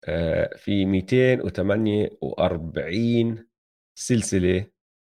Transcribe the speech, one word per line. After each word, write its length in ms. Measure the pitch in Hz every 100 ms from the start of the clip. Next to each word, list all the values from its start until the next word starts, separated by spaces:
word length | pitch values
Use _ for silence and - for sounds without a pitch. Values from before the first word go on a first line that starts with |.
آه، 520 | - 82 82 80 80 -
في 280 | - 101 95
ميتين 540 | 95 95 127 127 127
وتمانية 800 | 95 92 95 104 107 104 101 -
وأربعين 1300 | 67 - 90 87 82 76 78 101 117 120 117 113 - _ _ _ _ -
السلسلة 720 | - 120 - 95 90 92 104 _ _ _